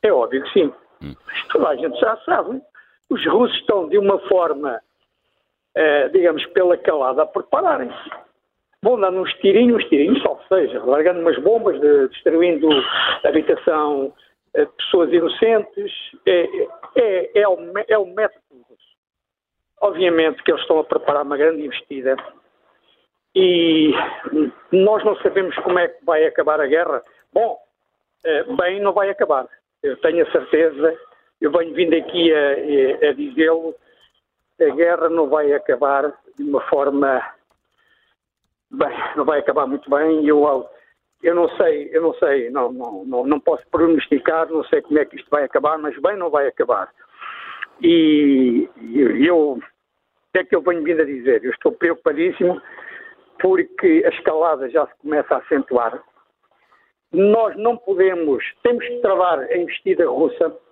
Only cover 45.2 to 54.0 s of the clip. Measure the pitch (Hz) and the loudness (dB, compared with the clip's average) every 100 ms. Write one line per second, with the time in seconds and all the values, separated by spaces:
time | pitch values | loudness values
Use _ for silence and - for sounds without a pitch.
45.2 | - 147 135 143 143 156 151 139 156 202 | -4 -4 0 0 0 -2 -6 -4 -4 -4
46.2 | 175 147 139 - 123 107 92 _ _ _ | -2 0 -2 -2 -2 -2 -4 _ _ _
47.2 | - - - - - _ 165 170 156 151 | -18 -18 -18 -16 -18 _ 2 4 4 4
48.2 | 143 135 127 120 - - 113 120 123 110 | 4 4 2 0 -4 -10 -6 0 0 2
49.2 | 151 175 147 123 - _ _ _ _ _ | 2 4 2 -2 -12 _ _ _ _ _
50.2 | _ 185 185 185 156 170 151 160 147 135 | _ -4 0 0 0 -2 0 0 0 -2
51.2 | 123 113 120 - 160 - 170 165 - 147 | 0 0 0 -2 -2 0 -2 0 -2 0
52.2 | 175 - 180 185 - - - - - - | -2 0 -2 -2 -10 -20 -20 -20 -20 -20
53.2 | _ _ 185 190 175 - 185 160 | _ _ 0 2 0 0 4 4